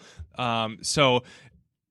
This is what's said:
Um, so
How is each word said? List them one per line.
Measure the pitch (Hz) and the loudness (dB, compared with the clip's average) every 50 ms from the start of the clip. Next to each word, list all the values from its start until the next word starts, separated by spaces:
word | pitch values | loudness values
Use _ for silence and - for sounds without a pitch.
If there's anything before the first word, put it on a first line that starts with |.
| - - - - - - _ - | -8 -16 -20 -20 -20 -16 _ -8
Um, | 123 120 117 113 113 110 113 107 | -4 -4 -2 -2 -4 -4 -6 -8
so | - - - 156 143 131 123 123 - - - - - - _ _ _ _ _ _ _ _ | -8 -4 0 2 4 4 4 2 0 -4 -12 -20 -20 -20 _ _ _ _ _ _ _ _